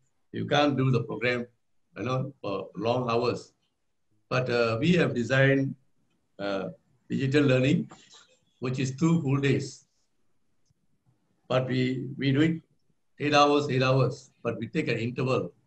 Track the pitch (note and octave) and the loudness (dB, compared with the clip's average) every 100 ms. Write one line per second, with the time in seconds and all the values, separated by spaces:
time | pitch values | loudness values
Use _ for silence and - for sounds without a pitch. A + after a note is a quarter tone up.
0 | _ _ _ A2 A2 C#3+ D3 C3 C3 C3+ | _ _ _ -8 0 2 2 0 0 0
1 | - A2 B2 B2 A#2 _ _ _ _ - | -2 -4 -2 -2 -6 _ _ _ _ -8
2 | A2+ C3 C3 - G2+ F#2+ - - A2 B2+ | -4 -4 -6 -8 -8 -8 -8 -6 -2 -2
3 | A#2+ A#2 B2 F#2 - _ _ _ _ _ | 0 0 0 -4 -8 _ _ _ _ _
4 | _ _ - B2+ B2 A#2+ A#2 A2+ D#3+ F3 | _ _ -6 -2 0 2 2 2 2 4
5 | C3 A#2+ A2+ C3 C#3 C#3 C3+ - _ _ | 2 0 0 4 4 4 0 -6 _ _
6 | _ _ _ - G2+ G2 F#2 - _ _ | _ _ _ -8 -4 -4 -6 -12 _ _
7 | - A#2 C3+ D3 C#3 C3 C3 F3 - - | -8 -4 0 2 4 4 2 0 -2 -12
8 | - - - _ _ _ B2 C3 B2+ - | -20 -20 -20 _ _ _ -6 -4 -4 0
9 | E3 E3+ C3+ C3+ C#3 - - - _ _ | 0 2 0 0 0 0 -4 -12 _ _
10 | _ _ _ _ _ _ _ _ _ _ | _ _ _ _ _ _ _ _ _ _
11 | _ _ _ _ - B2+ C3 B2+ B2+ C3+ | _ _ _ _ -2 -2 0 0 -2 -4
12 | C3 - C3+ C3+ D#3+ E3 - _ _ _ | -8 -4 0 2 2 0 -8 _ _ _
13 | _ - C#3+ D3 D3 D3 C#3 C3 C3 C3 | _ -8 2 4 6 4 2 0 2 2
14 | A#2+ - - _ A#2+ G#2+ A#2 E3 D3+ A2+ | 2 -2 -14 _ -8 -6 -6 -4 -4 -4
15 | A#2 B2 C3 A#2+ F#2 - | -4 -4 -2 -2 -4 -10